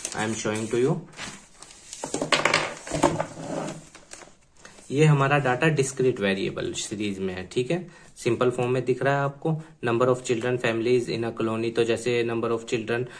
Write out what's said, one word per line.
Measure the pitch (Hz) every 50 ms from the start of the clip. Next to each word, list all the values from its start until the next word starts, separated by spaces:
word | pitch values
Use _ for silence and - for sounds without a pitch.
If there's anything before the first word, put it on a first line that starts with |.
| - - -
I | - 107 113
am | 110 110 -
showing | 110 107 107 113 104 123
to | 120 123
you, | 143 180 - - - - - - - - - - - - - - - - - - - - - - - - - 285 - - - - - - - - - - - - - - - - - - - - - - - - - - - - - - - - - - - - - - - - - - _ _ _ _ - - - - - - -
ये | 127 143 156
हमारा | 156 147 139 139 135 143 143
data | 135 127 127 127 160 160
discrete | 151 139 131 - - - 127 127 123 -
variable | 98 98 95 95 98 98 - - - 87 87
series | - - - 110 101 107 104 98 92
में | 98 95 92
है, | 92 92 - -
ठीक | 127 123 -
है। | 165 185 185 - - - - - -
सिंपल | - - 123 117 101 127 123
फॉर्म | 120 - 123 123
में | 127 131 123
दिख | 131 127 127 131
रहा | 139 139
है | 139
आपको, | 139 143 143 - - 160 156 156 - - - - -
number | 120 117 117 127 127
of | 123
children | 127 - - 123 113 113 123 127 123
families | - 117 113 113 110 123 123 123 117 -
in | - 117 117
a | 113 107 -
colony, | 117 113 110 113 113 117 117
तो | 120 117
जैसे | 110 113 113 - 123 120 120 117 117
number | 117 113 117 113 117
of | 113 -
children | - 123 117 107 113 120 120 127 127 - -